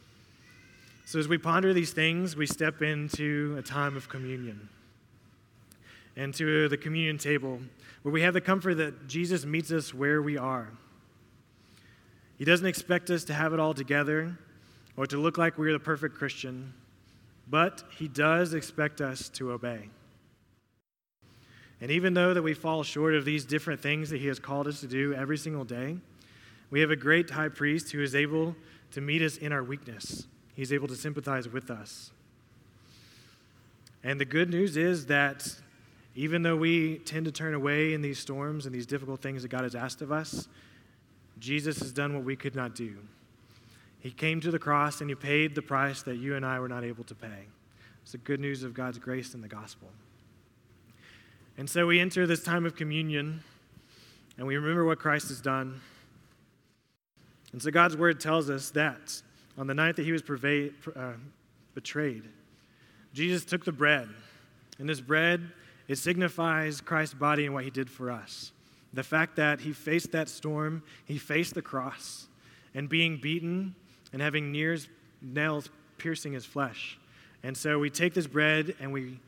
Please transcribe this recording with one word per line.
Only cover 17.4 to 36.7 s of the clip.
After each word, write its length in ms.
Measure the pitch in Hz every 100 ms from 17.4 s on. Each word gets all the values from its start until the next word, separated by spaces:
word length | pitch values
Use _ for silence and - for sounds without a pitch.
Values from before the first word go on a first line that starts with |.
| -
but 340 | 151 180 - - -
he 120 | 156
does 440 | 131 151 165 175
expect 480 | 160 - - 151 147
us 300 | 139 131 -
to 220 | - 131
obey. 360 | 120 120 113 104 - - _ _ _ _ _ _ _ _ _ _ _ - - - - - -
And 100 | 120
even 240 | 160 185
though 200 | 180 180
that 80 | 180
we 100 | 160
fall 300 | 151 160 160
short 320 | 147 147 160
of 100 | 156
these 200 | 139 151
different 360 | 127 151 165 143
things 300 | 139 151 151
that 100 | 147
he 60 | 139
has 120 | 131
called 280 | - 139 143
us 140 | 147
to 60 | 135
do 280 | 131 143
every 240 | 135 135 151
single 260 | 160 151
day, 320 | 120 123 131 175 - - - - - - -
we 100 | 143
have 100 | 156
a 60 | 151
great 320 | 135 165 170
high 200 | 139 156
priest 440 | - 147 160 -
who 80 | 147
is 140 | 139
able 420 | 139 147 156 165 160 - - -
to 80 | 139
meet 200 | 143 156
us 160 | 160 -
in 160 | 151
our 100 | 143
weakness. 640 | 127 139 123 107 - - - - -
He's 180 | - 131
able 160 | 143 135
to 80 | 127
sympathize 520 | 151 147 139 131 120
with 220 | 123 127
us. 400 | 107 104 - - - - - _ - - - - - - - - - _ - - - - -
And 180 | 123 139
the 40 |
good 240 | 135 151 175
news 280 | 170 196 151
is 300 | 175 175 131
that 500 | 143 143 135 - - - - - - -
even 280 | 127 151 170
though 140 | 170 165
we 420 | 165